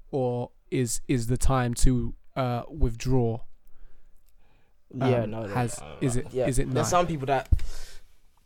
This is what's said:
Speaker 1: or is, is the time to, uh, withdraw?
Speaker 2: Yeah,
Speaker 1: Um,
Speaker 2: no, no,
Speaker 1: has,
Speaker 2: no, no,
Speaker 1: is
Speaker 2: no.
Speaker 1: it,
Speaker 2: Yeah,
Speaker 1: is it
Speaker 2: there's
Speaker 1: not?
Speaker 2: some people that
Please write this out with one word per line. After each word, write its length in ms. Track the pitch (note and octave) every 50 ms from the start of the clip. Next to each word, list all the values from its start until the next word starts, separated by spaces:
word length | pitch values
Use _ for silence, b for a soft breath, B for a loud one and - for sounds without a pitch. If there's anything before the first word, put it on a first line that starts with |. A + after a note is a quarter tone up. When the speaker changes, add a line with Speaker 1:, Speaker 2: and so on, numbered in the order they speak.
| - -
Speaker 1:
or 400 | - C3+ B2+ B2 B2 A#2+ B2 - - - _ -
is, 300 | - C3+ B2 A#2 - - -
is 220 | - C#3+ A#2+ A2+ B2
the 80 | B2+
time 360 | A#2+ - - C3+ C3 A#2+ A#2+ A#2
to, 420 | - - C3 B2+ A#2+ A#2 - - - - - -
uh, 300 | C#3 B2+ B2 A#2+ A#2+ - -
withdraw? 760 | D3 D#3 C3 B2 A2 A#2 - B2+ B2+ B2+ A#2 A#2 A2+ A2 - - - - - - - - - - - - - - - - - - - - - - - _ - _ _ - _ -
Speaker 2:
Yeah, 300 | - B2 B2 C3 B2 A#2+
Speaker 1:
Um, 80 | A2 G#2+
Speaker 2:
no, 120 | A2+ A2+ A2
no, 80 | G2 G2+
Speaker 1:
has, 240 | B2 B2 A2+ - -
Speaker 2:
no, 60 | -
no, 80 | D2+ - -
Speaker 1:
is 160 | D3+ C3 A#2
Speaker 2:
no. 60 | B2+
Speaker 1:
it, 40 | - -
Speaker 2:
Yeah, 140 | - B2+ B2 C#3+
Speaker 1:
is 100 | B2 B2+
it 60 | C#3
Speaker 2:
there's 100 | C3+ B2+
Speaker 1:
not? 120 | D3+ D3+ -
Speaker 2:
some 180 | F3+ F3 F3
people 200 | E3 E3 C#3 C3+
that 220 | C3+ C#3 B2+ - - - b b b b b b b b b b - - - - - _ _ _